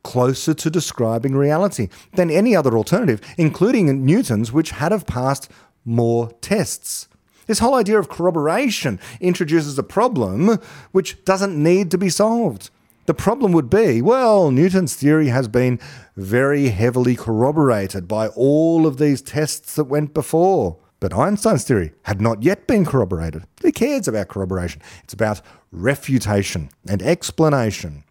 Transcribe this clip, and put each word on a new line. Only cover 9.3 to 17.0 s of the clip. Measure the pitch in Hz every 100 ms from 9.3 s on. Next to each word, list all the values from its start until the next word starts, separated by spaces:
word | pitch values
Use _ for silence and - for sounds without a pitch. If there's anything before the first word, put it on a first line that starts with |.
| 180 160 165 147 135
a |
problem | 113 - 247 190 101 98 190 220 - - -
which | 190 - - -
doesn't | 190 196 156
need | 156 185 185
to | 175
be | 190
solved. | - 208 233 214 101 - _ _ _ -
The |
problem | 160 - 262 220
would | 165 123
be, | 196 220 117
well, | 143 254 247 208 165
Newton's | 127 180 190 170 -
theory | 143 156 147
has | 123 123
been | 120 127 120 - - - -
very | 95 117 135 143 139
heavily | 92 120 123